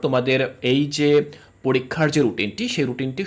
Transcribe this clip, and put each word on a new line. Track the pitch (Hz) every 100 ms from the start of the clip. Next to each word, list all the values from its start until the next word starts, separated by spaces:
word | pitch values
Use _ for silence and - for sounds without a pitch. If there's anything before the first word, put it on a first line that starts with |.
তোমাদের | 151 127 123 131 131 -
এই | 123 135 147 147
যে | 147 147 143 - - _
পরীক্ষার | 131 131 131 - 156
যে | 151
রুটিনটি, | 127 95 104 101 240
সেই | - 127
রুটিনটি | 123 131 131